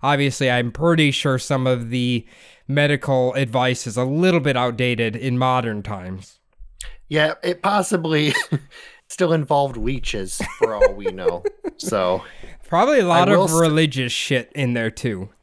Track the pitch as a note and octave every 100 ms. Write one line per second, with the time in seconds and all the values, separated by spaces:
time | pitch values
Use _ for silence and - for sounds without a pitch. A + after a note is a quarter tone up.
0 | C3+ C#3+ C#3 - C3+ B2 A#2+ A2 E3 E3
1 | D3 C3 D3+ C3 - C#3 C3 B2 A#2 B2+
2 | B2 A#2+ - - - - - C#3 D3 C#3+
3 | - C3 B2+ B2+ C3 A#2+ B2+ B2+ - A2+
4 | B2+ D3 F3+ E3+ C#3+ B2+ B2 A#2 B2 A#2
5 | A2+ A2 C3 B2 B2+ B2+ A#2 G#2 G2+ G2+
6 | F2+ F#2+ G2 _ _ _ - - - -
7 | - D3+ D#3 D#3+ - F3 G3 G#3 F#3 F#3
8 | D#3+ D#3 D3+ - - D3 - - - -
9 | _ - F3+ D#3+ C#3+ C#3+ C#3 A#2+ A#2 C3
10 | - G#2+ F#2+ - - - - G#2+ C5 -
11 | - - - F2 G4+ - F#4 - - G#2
12 | F2+ F#2+ - - - - - E3+ A#3+ D4
13 | F3+ E3+ F3+ E3+ F#3+ D#3+ E3 D#3 D#3+ C3
14 | B2 - - C3 A#2 - C3 A#2+ A2+ -
15 | B2+ G2 G2 _